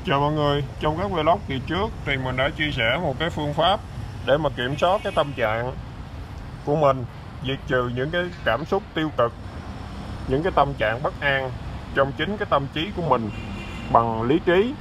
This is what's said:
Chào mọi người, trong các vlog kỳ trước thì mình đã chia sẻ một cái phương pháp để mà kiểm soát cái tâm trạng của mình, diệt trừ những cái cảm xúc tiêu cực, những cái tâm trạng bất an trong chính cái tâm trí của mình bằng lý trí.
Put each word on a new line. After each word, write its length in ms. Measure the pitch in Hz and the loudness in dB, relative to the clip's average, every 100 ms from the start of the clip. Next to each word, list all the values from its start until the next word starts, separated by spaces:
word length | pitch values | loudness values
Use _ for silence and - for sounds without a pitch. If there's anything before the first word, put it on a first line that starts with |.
Chào 160 | - 139 | 2 4
mọi 120 | 147 | 4
người, 320 | 151 147 143 135 - | 4 2 2 -2 -2
trong 180 | 151 160 | -2 0
các 120 | 202 | 0
vlog 300 | 180 151 185 - | 2 4 2 0
kỳ 120 | 135 127 | -4 -2
trước 220 | 160 220 - | -2 -2 -4
thì 120 | - 135 | -2 -2
mình 200 | 131 127 | 0 0
đã 120 | 135 | 0
chia 220 | 156 151 | 0 -2
sẻ 280 | 131 113 143 | 2 2 2
một 160 | 170 127 | 0 0
cái 120 | 165 | -2
phương 240 | 165 147 | -2 -2
pháp 260 | 147 170 208 - - - - - | 2 4 2 -2 -10 -10 -6 2
để 100 | 143 | 4
mà 140 | 147 123 | 2 0
kiểm 200 | 123 143 | -2 2
soát 220 | 180 202 | 4 4
cái 80 | 208 175 | 2 0
tâm 160 | 143 127 | 0 0
trạng 360 | 110 113 123 - - - - - - - - - | 0 0 -2 -6 -10 -12 -12 -12 -12 -12 -12 -8
của 120 | - 156 | -2 4
mình, 280 | 143 131 117 - - - 131 | 4 4 -2 -10 -14 -8 -4
diệt 120 | 135 - | -4 0
trừ 240 | 127 123 | 0 2
những 160 | 123 143 | -2 0
cái 120 | 175 180 160 | -2 -2 -2
cảm 200 | 123 113 | 0 0
xúc 180 | 160 196 202 | 2 -2 0
tiêu 160 | 165 156 - | -2 -2 2
cực, 160 | 117 - - - - - - - - - - | 0 0 -12 -12 -12 -12 -10 -10 -10 -8 -2
những 140 | 131 | 0
cái 100 | 180 151 | 2 4
tâm 180 | 139 131 | 2 2
trạng 240 | 107 117 | 0 0
bất 180 | 160 - | -4 -2
an 300 | 143 135 131 123 - - - | 0 0 -2 -6 -8 -10 -2
trong 180 | 139 139 | 2 2
chính 240 | 139 160 208 | 2 -2 -2
cái 100 | 202 | 2
tâm 160 | 147 135 | 0 0
trí 160 | 151 190 196 | -4 -4 -2
của 60 | |
mình 280 | 160 127 107 104 101 - - - - | 2 2 0 -6 -8 -8 -8 -8 4
bằng 300 | 123 117 113 | 4 4 0
lý 180 | 117 165 185 | 2 2 4
trí. 280 | 175 233 294 | 4 4 -2